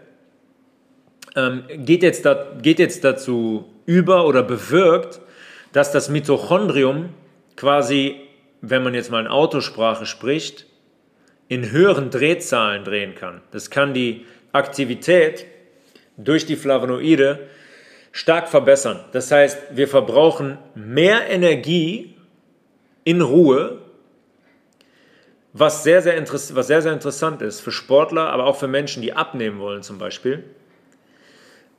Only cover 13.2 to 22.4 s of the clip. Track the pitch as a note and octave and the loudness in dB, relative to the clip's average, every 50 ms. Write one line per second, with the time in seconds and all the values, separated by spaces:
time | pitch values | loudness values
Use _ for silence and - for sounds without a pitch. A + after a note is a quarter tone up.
13.2 | F#2+ F2+ F2 F2+ _ _ - G#2+ - - - C#3 C#3+ C#3+ C3 B2+ B2 A#2+ A2 A2 | -16 -16 -16 -18 _ _ -16 -16 -16 -6 -2 -2 -2 0 -2 -2 -4 -4 -4 -8
14.2 | - - - _ _ _ - C#3 C#3 - - - C#3 A#2 A#2+ - - D#3+ F3+ F3+ | -14 -20 -20 _ _ _ -2 -2 -2 -2 -4 -6 -6 -6 -6 -6 0 2 4 4
15.2 | D#3 D#3 - - - - - _ _ _ _ _ _ _ _ _ _ _ _ - | 4 2 0 -6 -16 -20 -20 _ _ _ _ _ _ _ _ _ _ _ _ -10
16.2 | G#2 C3 D3+ D#3 D3 - D3+ - - C#3 C3+ B2 B2 B2+ B2+ B2 C3+ D#3+ D#3+ C#3 | -4 -2 -2 -2 -2 -4 -8 -6 -2 -2 -2 0 -2 -4 -6 -4 0 2 4 4
17.2 | C3+ C#3 C#3+ C#3 - - - - _ _ - - _ _ _ _ _ _ - - | 4 2 0 -4 -10 -18 -20 -20 _ _ -20 -20 _ _ _ _ _ _ -16 -4
18.2 | - - E3 E3+ E3+ - - C#3+ B2 B2+ C#3 C3+ - A#2 G2+ - - - - B2+ | 0 0 0 0 0 2 2 4 6 6 4 4 2 -4 -6 -6 -12 -8 -8 -8
19.2 | B2 - D3 C#3+ C#3+ C3 - - - - - B2 C#3 C3+ C#3+ C3+ A2 G#2+ A2+ C#3 | -2 2 4 4 4 4 2 -6 -12 -10 -2 -2 -2 2 2 2 2 4 4 4
20.2 | D#3 E3 - - C#3+ C3+ C#3 C#3+ - - _ A2+ G#2+ A2 B2 C#3+ E3 F#3+ G#3+ A#3 | 4 4 4 0 -6 -8 -10 -12 -16 -20 _ -18 -14 -4 0 2 4 4 4 2
21.2 | - - G3 F3+ F3 E3+ D#3 B2+ A2+ D3 F3 F3 D#3 E3 G3+ A#3+ - - - _ | 0 -2 -2 2 2 2 2 0 -2 -2 -2 -2 -2 -2 -6 -8 -12 -18 -20 _
22.2 | _ _ _ _ | _ _ _ _